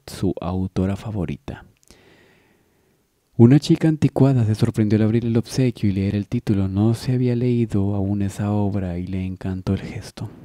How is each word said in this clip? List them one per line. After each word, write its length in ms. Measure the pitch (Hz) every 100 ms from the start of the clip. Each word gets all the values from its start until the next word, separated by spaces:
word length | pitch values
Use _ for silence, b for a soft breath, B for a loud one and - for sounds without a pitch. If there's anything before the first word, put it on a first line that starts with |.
| -
su 300 | - 95 -
autora 560 | 85 92 95 - 92 98
favorita. 720 | 107 104 80 69 - - - _ b b b b b b b b b b b b _ _ _ -
Una 200 | 117 143
chica 300 | - 160 160
anticuada 560 | 156 135 - 135 127
se 100 | 107
sorprendió 440 | 107 110 107 107 104
al 60 |
abrir 200 | 107 117
el 140 | 117 117
obsequio 520 | - - 127 - 104
y 40 |
leer 200 | 95 98 101
el 120 | 98
título. 400 | 120 - 98 95
No 260 | 95 113
se 200 | 113 -
había 240 | 127 123 120
leído 580 | 123 120 113 104 98 101
aún 260 | 98 101
esa 300 | 98 - 104
obra 460 | 104 101 98 92 87
y 100 | 92
le 160 | 95
encantó 500 | 92 92 95 92 92
el 60 | 95
gesto. 500 | - 104 - - 107 B